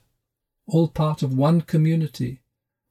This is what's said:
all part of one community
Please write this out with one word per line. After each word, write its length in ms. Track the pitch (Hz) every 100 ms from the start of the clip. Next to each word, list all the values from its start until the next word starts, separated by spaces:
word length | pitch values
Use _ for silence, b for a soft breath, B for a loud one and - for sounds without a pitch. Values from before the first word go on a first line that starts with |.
| _ _ _ _ _ _ -
all 220 | 160 165
part 340 | - 156 156
of 160 | 135 131
one 240 | 147 170
community 800 | - 160 156 165 156 - 127 135 _ _ _ _ _